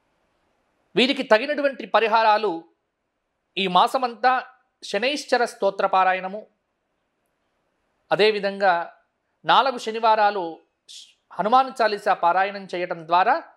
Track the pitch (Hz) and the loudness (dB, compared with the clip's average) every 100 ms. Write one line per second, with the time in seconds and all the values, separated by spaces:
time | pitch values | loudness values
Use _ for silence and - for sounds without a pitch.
0 | _ _ _ _ _ _ _ _ _ 175 | _ _ _ _ _ _ _ _ _ 0
1 | 247 269 - 214 277 294 277 254 220 214 | 0 0 2 0 0 -2 -4 -4 -2 0
2 | 220 226 226 214 214 165 - _ _ _ | 2 2 2 2 0 -6 -10 _ _ _
3 | _ _ _ _ _ - 190 180 240 269 | _ _ _ _ _ -6 0 2 2 0
4 | 254 220 247 254 - _ _ _ - 202 | -4 -2 0 0 -6 _ _ _ -8 -4
5 | 254 294 - 247 226 - 196 196 190 190 | -4 -4 -2 -2 -2 -2 -4 -2 0 2
6 | 185 185 185 208 - _ _ _ _ _ | 2 0 -6 -12 -18 _ _ _ _ _
7 | _ _ _ _ _ _ _ _ _ _ | _ _ _ _ _ _ _ _ _ _
8 | - 160 214 208 196 196 196 170 165 _ | -6 2 2 2 -4 0 0 0 -4 _
9 | _ _ _ _ 160 185 269 247 226 220 | _ _ _ _ 2 4 4 -2 -8 -2
10 | 226 220 208 202 170 160 _ _ _ - | 2 4 2 0 -6 -10 _ _ _ -20
11 | - _ _ - 202 254 262 - 220 202 | -20 _ _ -6 2 2 2 0 -2 0
12 | 202 180 170 180 202 202 190 175 175 170 | -2 0 2 0 -2 -6 -10 -8 -6 -8
13 | 160 175 196 311 - | 0 2 2 0 -4